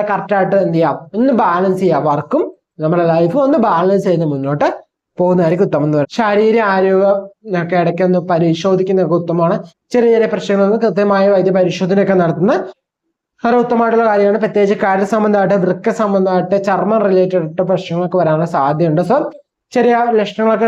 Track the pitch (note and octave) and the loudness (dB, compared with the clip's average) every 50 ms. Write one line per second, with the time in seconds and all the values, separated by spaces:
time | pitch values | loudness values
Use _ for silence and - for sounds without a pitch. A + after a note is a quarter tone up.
0 | G#3 G#3 G3+ F#3 F#3 - G#3 G3 F#3 E3 G3 G3 F3+ E3+ E3 E3 E3 D3 C3 - | 0 -2 -4 -6 -4 -2 0 0 0 2 0 0 0 0 0 0 0 0 -2 -6
1 | - - - G#3+ B3 C4+ B3+ G#3 F#3 F3+ E3+ F3 F#3+ G3 F3+ F#3 G3 F3+ D#3+ C#3+ | -10 -8 -2 0 0 2 2 2 0 0 0 0 0 0 0 0 0 0 0 0
2 | C#3+ D3+ C#3+ - - - B3 D#4 A4+ - - _ _ _ _ - D3+ D#3 F3 F3 | 0 0 -2 -2 -4 -2 -2 -2 -2 -4 -8 _ _ _ _ -6 -4 -2 0 0
3 | E3+ E3 D#3+ E3 E3+ E3+ E3+ C#4+ C4+ C4+ D4+ D#4 A3+ G#3+ F3 E3 F3+ F#3+ G3 F#3+ | 0 0 2 2 0 0 0 0 0 2 2 2 2 0 0 0 0 2 0 0
4 | F#3+ F#3 F3 E3 E3 D3+ C#3+ C3+ C3+ C#3 D3 D3 C4+ F4 - - - _ _ _ | 0 0 0 0 0 -2 -4 -4 -4 -4 -2 -2 -2 -2 -4 -6 -16 _ _ _
5 | _ _ _ - F3+ F3+ F3+ F3+ F3 D#3+ F3+ F3 G3+ F#3 - C#3+ D3 D3+ D3+ D3 | _ _ _ -2 0 0 2 2 2 0 0 0 0 0 0 -2 -2 0 0 0
6 | C#3 - - - A3+ G#3 G#3 G3+ A3 A3 A3 A#3 A3 G3+ F#3+ F#3+ F#3 F#3+ F#3+ F#3+ | -2 -2 -4 -4 -2 0 0 2 2 2 2 2 0 0 0 0 2 2 2 2
7 | G3 G3 G3+ G3 - - - _ G#3+ A3 F#3 E3+ E3 E3+ F#3 F3 E3+ E3+ E3 E3+ | 2 2 0 0 -4 -10 -20 _ _ -6 -4 -4 -4 -2 -2 0 0 0 0 0
8 | F#3 F3+ F3+ F3+ E3+ F#3 F3 E3 E3+ E3 E3 E3 - G3 F#3+ F#3 F#3+ F#3+ F#3+ F#3+ | 0 0 0 0 0 -2 0 0 2 0 0 0 0 0 0 0 0 0 0 0
9 | F3+ D3+ E3+ F3 E3+ E3+ E3+ F3 E3 E3+ G3+ A3 - - _ _ _ _ - B3 | 0 0 -2 -2 -2 -2 -2 0 0 0 -2 -4 -6 -14 _ _ _ _ 0 2
10 | A#3 A#3 A3+ A3 A3 - G#3+ F#3+ - - G3+ G3 G3 G3 G#3+ A3+ A#3 A3 E3+ G3 | 2 4 4 2 2 0 -2 -6 -4 -2 0 0 2 0 0 0 0 -2 0 0
11 | G#3 G3+ G3 G3 G3 G3+ G3+ F#3 F3+ F#3+ F3+ F#3 F#3 F3 - - F#3+ E3+ G3 G3+ | 0 2 2 2 2 2 2 2 2 2 2 2 0 0 0 -2 -2 0 2 0
12 | G3 G3 G3 F3+ E3+ E3 D#3 - F3 A3 D4+ F#4+ - - - _ _ _ _ _ | 2 2 2 2 2 0 0 0 0 0 0 0 -4 -8 -14 _ _ _ _ _
13 | _ _ _ _ _ _ _ _ - A#3 A#3+ A#3+ A#3 A#3+ B3 A3+ A#3 A3+ A3 A3+ | _ _ _ _ _ _ _ _ -2 0 2 2 2 0 0 0 0 2 2 2
14 | A#3 A3 G#3 G3+ G3+ G3+ G3+ - G#3+ F#3+ - G#3 G3+ G3 G#3 G3+ A3 G3 F#3+ G3 | 2 2 2 2 2 2 2 0 -2 -2 0 0 0 0 0 0 0 0 0 0
15 | G3+ G3 A3+ A3 G#3 G#3 G#3 G3+ F#3+ F#3 G3+ G3+ F3 A#3 C#4 F3+ - A3+ G3+ - | 0 -2 0 0 0 2 2 2 2 2 2 0 0 0 -2 -2 -2 -4 -2 -2
16 | A3 G3+ G3 F#3+ F#3+ F#3+ F#3 F3+ E3+ - G3+ G3 G3 G#3 F#3+ F3+ - G3+ A3 A3+ | -2 0 0 0 0 0 0 -2 0 0 -2 -2 0 0 -2 0 0 0 0 0
17 | G#3 G3 F#3+ F#3 F#3 - F3+ F3+ D#3+ D#3 - - F3+ E3 F#3+ E3+ F3+ - E3 E3+ | 2 2 2 2 2 2 0 -2 -2 -2 -4 -4 -2 -2 -2 -2 -2 -6 -4 -4
18 | F3+ E3+ - - - D#3 D#3 D#3 E3+ E3 E3+ E3 E3+ F3 D#3+ D#3 F3 E3 D3+ F3 | -4 -2 -2 0 0 0 0 -2 -2 -2 -2 -2 0 0 0 0 0 0 0 0
19 | F3 F3 A#3+ D4 - - - - _ _ _ _ _ _ - B3+ A3+ A#3+ A#3+ A#3 | 0 0 0 -2 -2 -4 -10 -14 _ _ _ _ _ _ -2 0 2 2 2 2
20 | A#3+ A#3+ A3+ G#3+ G#3 G3 - - A3 A3 A3 G3+ A#3 | 0 0 0 0 -2 -2 -4 -2 0 0 2 2 0